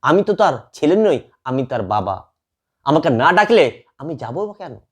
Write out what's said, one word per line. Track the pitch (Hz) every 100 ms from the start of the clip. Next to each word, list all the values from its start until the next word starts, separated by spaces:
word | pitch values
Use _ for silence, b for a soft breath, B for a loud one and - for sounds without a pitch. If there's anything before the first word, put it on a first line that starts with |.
আমি | 127 175
তো | 202
তার | 202 202 127 -
ছেলে | - 151 190
নই, | 214 131 - _
আমি | - 131 123
তার | 123
বাবা, | 95 104 95 95 - _ _ _ _ _
আমাকে | - 151 160
না | 117 143
ডাকলে | 180 208 226 135 - _ _
আমি | 147 139
যাবো | 117 139 208
কেন? | 202 175 104 _